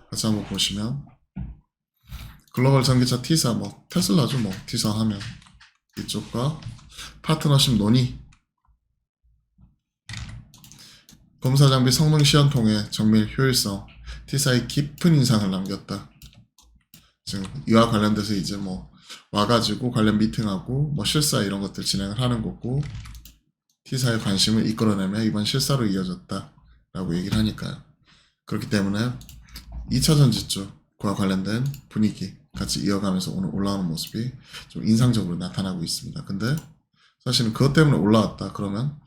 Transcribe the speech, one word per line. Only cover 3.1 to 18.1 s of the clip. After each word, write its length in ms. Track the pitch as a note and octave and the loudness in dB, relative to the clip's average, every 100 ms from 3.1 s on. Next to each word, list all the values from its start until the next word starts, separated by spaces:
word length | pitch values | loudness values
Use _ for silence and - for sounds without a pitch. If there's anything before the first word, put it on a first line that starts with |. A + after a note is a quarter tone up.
| B2 | 0
T사, 320 | - D#3+ B2 | 0 0 2
뭐 320 | G2+ G2+ - _ | -2 -6 -12 _
테슬라죠, 500 | F3 F3+ F3+ A2+ A#2+ | -2 2 2 2 0
뭐 140 | G2+ F#2+ - | -4 -6 -6
T사 240 | B2 A2+ G#2+ | -2 -2 0
하면 200 | A2 G2+ G#2+ - - - - _ _ - | -2 -2 -10 -16 -20 -20 -20 _ _ -12
이쪽과 600 | - G#2 - A#2 C#3 - - - - - - - | -8 -8 -6 -4 -4 -4 -12 -16 -20 -18 -18 -10
파트너십 560 | - D#3 D3+ C#3 C3+ G#2+ | -4 0 4 4 4 2
논의, 400 | G2+ B2+ B2 - - - _ _ _ _ _ _ _ _ _ _ _ _ - _ _ _ - - - - - - - - - - _ - _ _ | 4 4 2 -4 -16 -20 _ _ _ _ _ _ _ _ _ _ _ _ -20 _ _ _ -16 -14 -12 -16 -20 -20 -20 -20 -20 -20 _ -20 _ _
검사 260 | C3 C#3 C#3 | 2 6 6
장비 240 | C3 B2+ | 6 4
성능 320 | B2+ D3+ D3+ | 4 4 6
시연 260 | C#3+ D3 C#3+ | 6 6 6
통해 400 | C3+ G#2+ G#2+ G#2 | 4 2 2 -2
정밀 360 | - A2 A2 G#2+ - | 0 4 4 4 0
효율성, 480 | C3+ B2 G#2 G2 - - - - - | 2 2 -2 -6 -10 -18 -16 -16 -6
T사의 400 | C#3 C3 B2 B2 | -2 2 2 0
깊은 480 | C#3+ C#3+ - F3 D3+ | -4 -4 0 4 4
인상을 360 | A#2 A2 G2 | 4 2 2
남겼다. 580 | F#2+ F#2+ G2 - G2+ - _ - - _ _ _ _ _ - _ _ - | -2 -6 -8 -8 -10 -12 _ -20 -20 _ _ _ _ _ -20 _ _ -10
지금 200 | G2 F#2+ - - | -10 -8 -8 4
이와 220 | A2+ A#2 | 4 6
관련돼서 440 | G#2+ G#2+ | 4 2